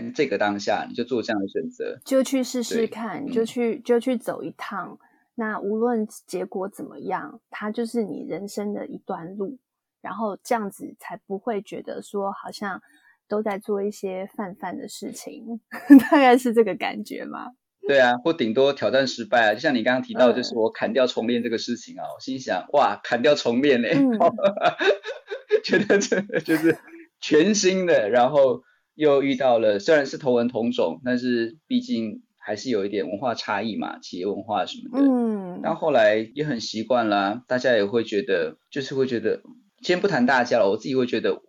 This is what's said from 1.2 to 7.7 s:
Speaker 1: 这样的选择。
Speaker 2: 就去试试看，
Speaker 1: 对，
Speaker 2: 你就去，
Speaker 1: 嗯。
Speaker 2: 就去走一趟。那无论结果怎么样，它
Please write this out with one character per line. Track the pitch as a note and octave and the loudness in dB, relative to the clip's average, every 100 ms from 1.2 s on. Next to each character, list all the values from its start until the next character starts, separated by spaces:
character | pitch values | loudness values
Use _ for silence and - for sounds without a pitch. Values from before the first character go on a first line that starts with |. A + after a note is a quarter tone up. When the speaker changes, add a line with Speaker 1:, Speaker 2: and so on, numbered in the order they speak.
Speaker 1:
这 | G#2+ | -2
样 | G#2 | -4
的 | G2 | -4
选 | - B2 | -4 -6
择。 | - - - | -8 -10 -8
Speaker 2:
就 | - C4+ | 0 0
去 | B3+ C4+ | 2 -2
试 | B3 B3+ | -2 -4
试 | A3+ A#3 A3 | -4 -2 -2
看， | A3 A3+ E3+ | -4 -8 -8
Speaker 1:
对， | - | -4
Speaker 2:
你 | A3+ | -2
就 | A#3 | -2
去， | B3 A#3 A3+ | -2 -2 -2
Speaker 1:
嗯。 | |
Speaker 2:
就 | - A#3+ | 0 0
去 | B3+ A#3+ | 0 -4
走 | - - | -4 -8
一 | D3+ - | -8 -12
趟。 | - G3 - - _ _ _ - | -12 -10 -12 -14 _ _ _ -8
那 | A3 G3+ | -6 -6
无 | G3+ A3 | -4 0
论 | A#3+ A3+ G#3+ - - | 0 0 -4 -8 -10
结 | F3+ F#3 | -8 -6
果 | G3+ F#3 | -6 -8
怎 | - | -10
么 | C#3+ - | -16 -12
样， | F#3+ F3 D3+ - _ | -8 -6 -8 -16 _
它 | - G#3 | -10 -8